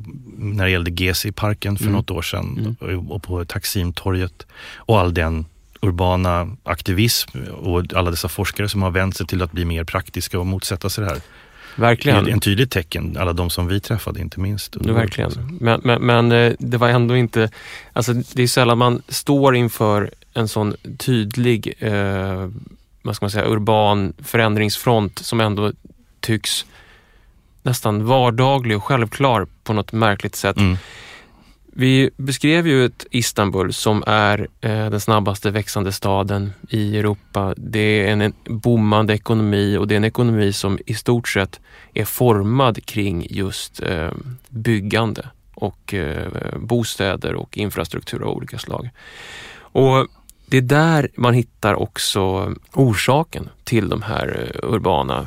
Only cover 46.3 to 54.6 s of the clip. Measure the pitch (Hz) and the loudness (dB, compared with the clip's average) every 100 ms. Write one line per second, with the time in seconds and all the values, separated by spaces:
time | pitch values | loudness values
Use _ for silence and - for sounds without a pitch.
46.3 | - - - 110 120 113 - 98 92 80 | -8 -8 -8 -2 0 -2 -2 -2 -2 -4
47.3 | 85 82 - 101 - 82 - - - - | -6 -6 -6 -4 -4 -6 -8 -8 -6 -6
48.3 | 50 - - - - 123 - - - - | -6 -8 -12 -8 -8 -10 -14 -20 -20 -20
49.3 | - - - - - 135 131 - - - | -18 -18 -20 -4 2 4 4 0 -8 -20
50.3 | _ - 131 123 143 165 156 135 - 120 | _ 0 0 4 4 6 4 2 0 2
51.3 | 120 117 _ 107 - 104 - - 104 95 | 4 0 _ 0 0 -2 -4 -2 0 0
52.3 | 95 92 90 _ - 135 101 - 139 165 | 0 -4 -6 _ 2 4 4 2 2 2
53.3 | 82 - - - 113 95 - 98 - - | -8 -12 -14 0 0 2 -2 -4 -4 -4
54.3 | - - - | -6 -6 -6